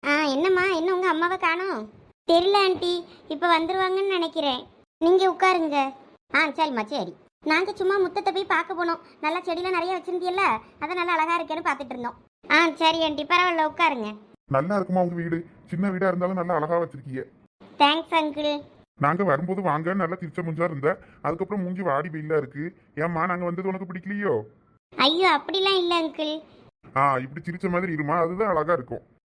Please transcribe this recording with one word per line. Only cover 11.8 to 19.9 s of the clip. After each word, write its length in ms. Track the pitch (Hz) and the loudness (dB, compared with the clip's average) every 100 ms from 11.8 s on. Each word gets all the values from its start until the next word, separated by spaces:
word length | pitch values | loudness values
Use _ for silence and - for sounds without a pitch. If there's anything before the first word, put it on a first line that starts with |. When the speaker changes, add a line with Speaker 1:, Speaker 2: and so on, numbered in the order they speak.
| 254 254 | -6 -8
Speaker 1:
இருந்தோம். 240 | 240 - _ _ - | -8 -10 _ _ 2
ஆ, 140 | 294 330 - | 4 4 4
சரி 180 | 320 330 320 | 0 2 0
ஆண்டி, 180 | 294 294 | -2 2
பரவாயில்ல, 360 | 349 359 330 311 | 4 4 2 0
உட்காருங்க. 400 | 302 339 269 214 214 - _ _ 135 | 2 0 2 -6 -8 -18 _ _ 0
Speaker 2:
நல்லா 220 | 160 202 | 2 -2
இருக்குமா 260 | 185 180 175 | 0 2 2
உங்க 120 | 175 | 0
வீடு? 160 | 170 165 165 - - | -4 -4 -6 -18 -8
சின்ன 160 | 175 196 180 | -2 -2 2
வீடா 140 | 190 | 0
இருந்தாலும் 280 | 180 180 190 | 2 0 -2
நல்லா 180 | 175 170 | 0 0
அழகா 180 | 156 170 | 0 0
வச்சிருக்கீங்க. 420 | 165 135 135 131 - _ _ _ - - | -2 -8 -8 -8 -8 _ _ _ -20 2
Speaker 1:
தேங்க்ஸ் 340 | 285 311 320 330 | 2 2 0 0
அங்கிள். 340 | 302 285 294 294 - - _ _ | 0 -2 -2 -2 -6 -20 _ _
Speaker 2:
நாங்க 200 | 143 175 196 | 0 2 2
வரும்போது 320 | 139 170 185 185 | 2 0 -2 0
வாங்க, 260 | 151 160 | 0 0